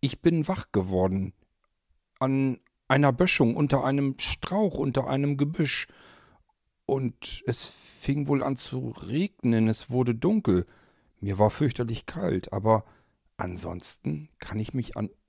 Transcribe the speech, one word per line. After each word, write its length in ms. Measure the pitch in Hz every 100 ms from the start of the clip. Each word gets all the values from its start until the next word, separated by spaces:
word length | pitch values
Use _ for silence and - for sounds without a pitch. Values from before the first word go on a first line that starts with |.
Ich 220 | 139 -
bin 240 | 175 165 147
wach 240 | 190 -
geworden. 640 | 104 92 92 92 95 95 - _ _ _ _ _ _ _ _
An 380 | 131 135 135 123 _ _ _
einer 280 | 135 143
Böschung, 420 | 123 185 - 117 -
unter 260 | 143 139
einem 340 | 131 139 139 135
Strauch, 560 | - - - 190 208
unter 320 | - 143 135 127
einem 320 | 135 143 139
Gebüsch. 500 | 143 165 147 - - - - - _ _ _ _ _ _
Und 580 | - 135 127 - - - -
es 180 | 120
fing 640 | - - - - - 143 143
wohl 160 | 143
an 140 | 139 135
zu 340 | - 127 123
regnen, 760 | - 85 131 196 _ 123 113 113
es 200 | 110 -
wurde 260 | 123 123
dunkel. 520 | 117 165 220 - 90 87 - _ _ _ _
Mir 200 | 101 98
war 120 | 107
fürchterlich 540 | - 151 - 120 113
kalt, 480 | - - 95 92 -
aber 320 | 101 107 110 - _ _ _ _ _
ansonsten 920 | 90 90 82 87 - - - 76 - _
kann 200 | - 104
ich 160 | 110
mich 240 | 131 117 110
an 100 | 104 -